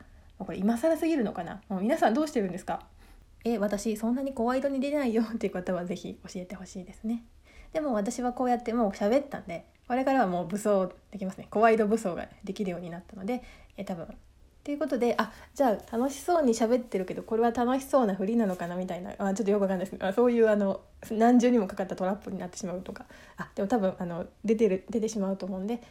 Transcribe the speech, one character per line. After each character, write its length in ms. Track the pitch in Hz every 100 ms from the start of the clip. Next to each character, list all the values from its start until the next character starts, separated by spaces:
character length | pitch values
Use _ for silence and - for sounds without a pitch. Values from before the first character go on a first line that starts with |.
| - - - -
う 40 | 190
こ 60 |
れ 60 | 170
今 180 | 196 233
更 200 | 320 320
す 100 | 330
ぎ 100 | 320
る 60 |
の 100 | 208
か 120 | -
な？ 180 | 165 196 -
も 100 | 190
う 20 |
皆 160 | 208 320
さ 140 | 330
ん 40 |
ど 80 | 233
う 60 | 311
し 40 |
て 80 | 254
る 80 | 196
ん 40 |
で 60 | 175
す 80 | -
か？ 180 | 160 - - - - - -
「え、 120 | 226 226
私 400 | 202 202 226 214
そ 140 | 226
ん 60 | 254
な 60 |
に 120 | 277
声 240 | 269 233 262
色 100 | 277
に 120 | 269
出 100 | 285
な 140 | 294
い 100 | 262
よ」 80 | 220 226
っ 40 | 226
て 100 | 196
い 40 |
う 20 |
方 200 | 185 180
は 120 | 180 175
ぜ 100 | 185
ひ 220 | 180 -
教 160 | - 190
え 40 |
て 120 | 180 185
ほ 100 | 185
し 140 | 196
い 40 |
で 80 | 180
す 120 | -
ね。 200 | 220 233 - - - - -
で 80 | 320
も 140 | 302
私 260 | 214 202 240
は 120 | 247
こ 120 | 247
う 60 | 247
や 60 | 240
っ 60 |
て 100 | 240
も 160 | 233 208
う 20 |
喋 320 | - 202 262
っ 60 | 277
た 100 | -
ん 60 |
で、 200 | - 170 - _ -
こ 80 |
れ 100 | 247
か 80 | 269
ら 80 | 269
は 60 | 196
も 160 | 175
う 40 | 170
武 120 | 196
装 340 | 214 202 180 - -
で 60 | 196
き 60 |
ま 80 | 190
す 60 | -
ね。 80 | -
声 260 | 208 226
色 120 | 220 208
武 120 | 226
装 160 | 196
が 140 | 165 - -
で 80 | -
き 120 | 190
る 60 | 190
よ 80 | 175
う 20 |
に 100 | 175
な 80 | 170
っ 40 | -
た 100 | 196
の 80 |
で、 180 | 196 247 - - - -
え、 80 |
多 100 | 196
分。 120 | 180 - - - _ - _
と 80 | -
い 20 |
う 40 | 294
こ 80 | 294
と 100 | 262
で、 160 | 240 -
あ、 160 | 220 - -
じ 80 | -
ゃ 160 | 269 202 -
あ 60 | 226
楽 140 | 269
し 100 | 277
そ 200 | - 339
う 40 |
に 80 | 269
喋 280 | 226 226 247
っ 40 |
て 140 | 233 190
る 80 | 185
け 80 |
ど、 80 | 185
こ 140 | - 220
れ 60 |
は 100 | 233
楽 260 | 233 240 269
し 80 | 269
そ 160 | 277
う 40 | 220
な 80 |
ふ 120 | 190 196
り 100 | 233
な 80 |
の 120 | 208 180
か 100 | 175
な 80 |
み 120 | 175 185
た 100 | 175
い 60 |
な、 120 | 190 -
あ、 140 | 196
ち 80 | 196
ょ 40 |
っ 0 | 196
と 40 |
よ 80 | 208
く 40 |
わ 60 | 196
か 80 | 190
ん 20 |
な 60 |
い 40 | 190
で 80 | -
す。 80 |
あ、 80 | 190
そ 140 | 202 247
う 60 |
い 60 | 233
う 80 | 220
あ 60 | 208
の、 240 | 196 190 - - -
何 280 | 214 233 247
重 120 | 240
に 80 | 240
も 100 | 185
か 80 | 196
か 80 |
っ 20 | 180
た 80 |
ト 100 | 175
ラ 100 | 185
ッ 20 | 196
プ 140 | -
に 60 | 190
な 80 | 180
っ 20 |
て 80 | -
し 80 | 180
ま 80 |
う 80 | 180
と 100 | 185
か。 140 | - - - - -
あ、 120 | -
で 80 | -
も 60 | 196
多 100 | 247
分 160 | 190 180
あ 60 |
の、 220 | 175 170 185 -
出 120 | 214 220
て 120 | 220
る、 160 | 190 -
出 100 | 233
て 80 | 214
し 120 | 214
ま 100 | 190
う 60 | 190
と 100 | 190
思 120 | 190
う 40 |
ん 40 | 196
で、 120 | 233 -